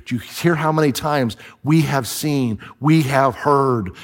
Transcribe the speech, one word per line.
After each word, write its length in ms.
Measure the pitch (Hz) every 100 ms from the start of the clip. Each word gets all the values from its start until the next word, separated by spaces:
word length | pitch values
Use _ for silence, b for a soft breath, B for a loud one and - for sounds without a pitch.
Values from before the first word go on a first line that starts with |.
| -
Do 100 | 123
you 40 |
hear 360 | - - 170 160
how 160 | 156
many 180 | 156 151
times 460 | 120 156 147 120 - B B
we 200 | 135 160
have 220 | 143 139 110
seen, 540 | - 151 143 123 104 B B
we 220 | 143 160
have 300 | 135 139 135
heard, 580 | - 147 139 135 120 90 B